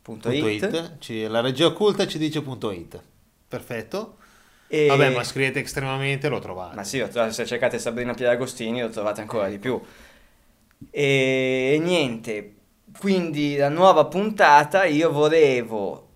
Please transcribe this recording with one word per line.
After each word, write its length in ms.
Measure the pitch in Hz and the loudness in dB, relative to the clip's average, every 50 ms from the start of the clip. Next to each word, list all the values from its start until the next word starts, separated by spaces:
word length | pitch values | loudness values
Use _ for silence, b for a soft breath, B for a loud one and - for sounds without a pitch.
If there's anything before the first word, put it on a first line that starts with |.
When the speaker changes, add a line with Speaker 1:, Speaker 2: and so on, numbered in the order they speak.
Speaker 1:
Punto 280 | _ - 113 110 - 117 | _ -16 -16 -8 -4 -4
Speaker 2:
Punto 180 | 127 147 151 | -2 0 0
Speaker 1:
it. 160 | 110 107 107 185 | 0 -2 -2 -2
Speaker 2:
it. 340 | 202 - 165 165 165 - | -2 -4 -4 -6 -8 -16
Ci, 300 | - - - 113 110 110 | -18 -12 -8 -6 -4 -4
la 120 | 110 110 117 | 0 0 0
regia 280 | 117 131 131 135 165 | 0 0 0 2 2
occulta 400 | 160 160 - 208 208 190 196 196 | 2 2 2 2 2 2 2 -2
ci 100 | - - | -4 -2
dice 240 | 156 156 156 151 151 | -4 -4 -2 -4 -4
punto 300 | 139 135 127 104 120 110 | -6 -6 -10 -8 -6 -8
it. 280 | 98 85 82 - - 85 - _ _ _ _ _ _ _ _ | -6 -8 -12 -16 -18 -20 -20 _ _ _ _ _ _ _ _
Perfetto. 680 | _ - 120 - - 123 113 110 113 - 196 220 - - b b b b b b b b b b | _ -12 -12 -10 -10 -10 -10 -10 -8 -8 -8 -8 -10 -16 b b b b b b b b b b
Speaker 1:
E 220 | b - 151 151 | b 0 2 4
Speaker 2:
Vabbè, 220 | 143 135 139 147 131 131 | 4 6 4 4 2 2
ma 100 | 123 120 | 0 -4
scrivete 360 | - - 135 135 135 - 139 | -4 -4 -2 -2 -2 -2 -4
Estremamente, 720 | 123 - - 143 135 135 131 135 135 139 139 139 147 151 | -8 -6 -8 -6 -6 -4 -4 -4 -2 -4 -4 -2 -2 -4
lo 100 | 123 101 | -4 -4
trovate. 360 | 104 101 92 92 92 85 - | -6 -10 -10 -10 -12 -12 -12
Speaker 1:
Ma 80 | 104 98 | -12 -10
sì, 140 | - - | -6 -4
lo 100 | 131 110 98 | -4 -4 -2
tro-, 220 | 101 120 113 110 | -2 -2 -2 -2
se 140 | 110 - 113 | -2 -6 -6
cercate 320 | 101 123 117 123 120 120 | -4 -2 0 0 0 0
Sabrina 380 | 113 - 123 113 120 123 123 117 | -2 -6 -6 -6 -4 -6 -6 -6
Pieragostini 680 | 113 123 120 123 120 131 117 - - 117 110 117 127 | 0 2 2 2 2 -2 -8 -6 -8 -6 -6 -4 -4
lo 80 | 120 110 | -6 -6
trovate 320 | 113 113 101 107 101 107 | -6 -4 -4 -4 -4 -4
ancora 260 | 107 98 - 113 101 | -8 -6 -4 -2 -2
di 80 | 98 104 | -2 -4
Speaker 2:
Ecco. 60 | 101 | -6
Speaker 1:
più. 200 | 101 127 123 98 B B B B B B B B B B B B B B B _ _ _ _ _ - _ | -4 -4 -4 -4 B B B B B B B B B B B B B B B _ _ _ _ _ -20 _
E... 840 | - - 143 139 139 135 131 131 131 131 131 131 131 131 131 131 151 | -4 0 2 2 4 4 4 2 2 2 0 0 0 0 2 2 2
e 40 | 156 | 2
niente, 760 | 165 175 185 170 147 123 113 113 113 117 107 107 101 - - _ _ _ _ _ _ - - | 2 0 0 0 0 -2 -4 -8 -8 -8 -10 -10 -10 -14 -20 _ _ _ _ _ _ -20 -18
quindi 580 | - - 202 190 185 175 165 147 147 147 143 143 | -6 -2 0 0 0 0 -2 -2 -2 -2 -2 0
la 140 | 143 139 143 | 0 0 0
nuova 360 | 151 165 185 190 170 156 147 | 2 6 6 6 8 6 4
puntata 800 | 147 - 185 208 220 214 202 190 156 143 147 151 147 - 190 196 | 2 0 -2 -2 -2 2 4 6 8 8 8 6 6 2 2 2
io 260 | 175 147 147 165 160 | 4 2 2 2 2
volevo 960 | 143 143 151 151 160 165 156 139 131 123 113 110 113 107 101 90 73 69 - _ _ | 2 2 2 4 6 6 6 6 4 0 -2 -4 -6 -4 -4 -6 -6 -10 -16 _ _